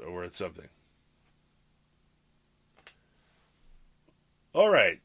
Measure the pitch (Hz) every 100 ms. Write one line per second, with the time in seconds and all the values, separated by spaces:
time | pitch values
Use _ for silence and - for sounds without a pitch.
0 | 62 90 87 - 92 82 - _ _ _
1 | _ _ _ _ _ _ _ _ _ _
2 | _ _ _ _ _ _ _ _ - _
3 | _ _ _ _ _ _ - - _ _
4 | _ _ _ _ _ 156 214 165 95 80